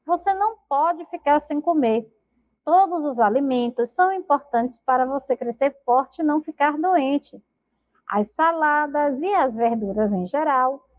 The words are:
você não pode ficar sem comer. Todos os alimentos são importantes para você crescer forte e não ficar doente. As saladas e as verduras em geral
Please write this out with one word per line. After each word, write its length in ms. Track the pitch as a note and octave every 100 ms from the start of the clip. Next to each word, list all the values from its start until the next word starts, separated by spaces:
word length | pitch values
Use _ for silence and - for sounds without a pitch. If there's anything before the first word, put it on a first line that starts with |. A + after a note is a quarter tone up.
você 300 | - F4 G4
não 220 | F#4+ G#4+ A4 -
pode 360 | C#4 E4 E4
ficar 340 | D#4+ E4+ C#4+ D4
sem 220 | - D4
comer. 500 | E4+ D#4 A#3 A3+ A3 _ _ _ _ _
Todos 400 | D4+ F4 F#4+ F4
os 140 | D4 A#3
alimentos 720 | G#3+ B3+ C#4 B3+ A#3+ A#3+ A#3
são 220 | - F#4
importantes 680 | F#4+ F#4 C#4+ - A#3 B3 -
para 260 | - B3+
você 320 | C4 C#4 - A#3+
crescer 400 | A#3+ A#3 C#4 -
forte 360 | - B3+ B3+ -
e 40 |
não 160 | D#4 D4+
ficar 380 | D#4 - C#4+ D4
doente. 640 | F4 F4 C4+ C#4+ - A3+ _ _ _ _ _ _ -
As 200 | G3+ G#3
saladas 920 | - E4 E4 D4+ D4 D4 D4 D4 C4
e 140 | F4+
as 220 | G4 C4+ A3
verduras 580 | A#3 A#3 G3 G#3 G#3
em 100 | F#3+
geral 560 | F3+ C#4+ D#4 C4 B3+ C#4 _